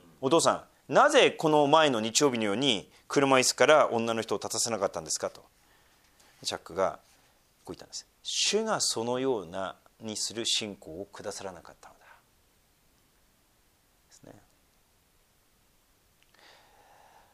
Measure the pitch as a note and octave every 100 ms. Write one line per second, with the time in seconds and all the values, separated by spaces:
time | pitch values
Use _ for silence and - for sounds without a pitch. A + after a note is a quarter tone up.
0 | - _ C3 D#3+ C#3 F2+ - _ - D#3
1 | C#4+ D4 E3 - D#3+ D3+ C#3+ D#3+ D3+ A#2
2 | A2 A2 D3 A#2+ A2 G2+ C#3 G#2 - _
3 | - C#3+ C#3 C3 B2+ - C3 D3+ A#2+ A2+
4 | A#2 A2+ G#2+ G#2 G#2 - - A2 F#2+ F2
5 | D#2+ - F#2+ - - _ _ _ _ _
6 | _ _ _ _ - F2+ - E2 F#2 -
7 | _ _ _ _ _ _ - - - -
8 | - _ - - - G3+ A3 E3+ - A#2
9 | A#2 B2+ C3+ A#2 E2 F#2+ F#2 - _ _
10 | A2 G#2+ - G#2 A2 - A2 G2 E2 D#2+
11 | G2 - G2+ - F#2+ F2 - - - -
12 | - - _ _ _ _ _ _ _ _
13 | _ _ _ _ _ _ _ _ _ _
14 | _ _ - - _ _ _ _ _ _
15 | _ _ _ _ _ _ _ _ _ _
16 | _ _ _ _ - - _ _ _ -
17 | - _ _